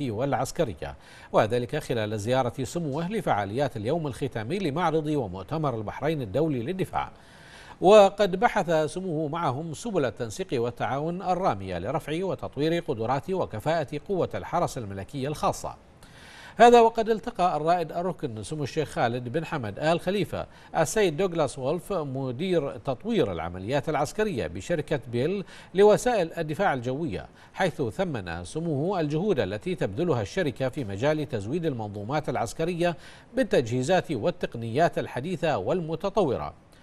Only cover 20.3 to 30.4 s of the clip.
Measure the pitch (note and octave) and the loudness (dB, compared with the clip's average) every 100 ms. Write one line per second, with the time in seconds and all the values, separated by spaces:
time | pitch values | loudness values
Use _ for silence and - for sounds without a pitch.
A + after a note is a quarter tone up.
20.3 | F2+ - - - D#3+ D3+ A3 F#3+ D3 G3 | -4 -8 -12 -6 0 2 4 2 2 0
21.3 | E3 C3+ C#3+ B2+ E3+ - F#3+ C#3+ C3 C3 | 2 0 0 -2 -4 -2 -4 -4 -4 -4
22.3 | B2 F#3 E3+ C#3 G#2 - C3 G#3+ A3 G2+ | -4 0 2 0 -4 -4 -4 0 2 2
23.3 | E2 E2+ F2+ G2 C#3+ - D3 D3 - G#3+ | 0 -4 -6 -2 -2 0 0 -2 0 -2
24.3 | C3 D#2 F#2 - E3+ - D3 - A#2 D3 | 0 -4 -6 -4 -4 -2 -4 -2 -2 0
25.3 | G3+ - - - F3+ G#3 G3 B3 A3+ E3 | -2 -6 -14 -4 6 8 8 4 2 0
26.3 | E3+ D#3 D#3 G3 C3+ A#2+ C3+ D#3+ F2 A#1+ | -2 -4 0 2 2 -2 -4 -4 -6 -10
27.3 | - - - F#3 - A#2+ C3 F#3+ A#2+ F2+ | -18 -14 -2 0 0 -2 -2 -4 -4 -4
28.3 | E2+ F2+ D#3 E3+ C3+ E3+ F#3+ D3+ D#3 G#3+ | -6 -6 -6 -2 0 0 0 0 0 2
29.3 | C#3 F#2+ G#2 F3+ F3+ B2+ G2+ F3 B2 G2+ | 2 0 -2 -4 -2 -2 0 0 0 0
30.3 | G3 | 0